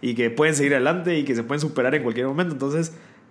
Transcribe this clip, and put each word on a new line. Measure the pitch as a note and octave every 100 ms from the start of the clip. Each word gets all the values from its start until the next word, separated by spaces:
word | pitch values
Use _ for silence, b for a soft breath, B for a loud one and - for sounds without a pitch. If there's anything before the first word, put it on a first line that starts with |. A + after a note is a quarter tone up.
y | B2+
que | A#2 A#2
pueden | A#2 D#3 D3
seguir | C#3+
adelante | C#3 C3+ F3+ F3 E3
y |
que | C#3 A#2
se |
pueden | A2+ D3
superar | D3+ - B2+
en | D3
cualquier | A#2+ A2+ C3
momento. | C#3+ F3+
Entonces, | C#3 C#3 D3+ D#3+ B B B B